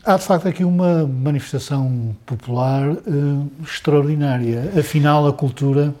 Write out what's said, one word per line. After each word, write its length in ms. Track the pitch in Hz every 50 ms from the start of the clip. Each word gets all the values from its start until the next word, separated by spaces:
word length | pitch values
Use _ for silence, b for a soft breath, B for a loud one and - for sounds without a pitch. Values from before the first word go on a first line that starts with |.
| -
há 120 | 220 190
de 80 | 190 -
facto 240 | - 190 165 196 185
aqui 160 | 139 - 185
uma 420 | 180 175 180 180 175 170 165 156
manifestação 1120 | 139 131 127 131 151 147 135 - - 143 131 - - 139 139 135 131 127 120 113 113 107 - -
popular, 640 | - 123 110 - 123 120 123 127 131 135 139 139 143 165 175 -
hum, 420 | 214 147 143 143 143 143 139 143 143 - 160
extraordinária. 1120 | 160 - - - - 151 147 143 143 147 156 147 143 139 127 123 120 117 117 120 135 160 196
Afinal, 520 | 160 131 - - 151 143 147 147 151 147 143
a 40 |
cultura 600 | 143 - 147 131 120 - 139 139 135 143 147 147 143 -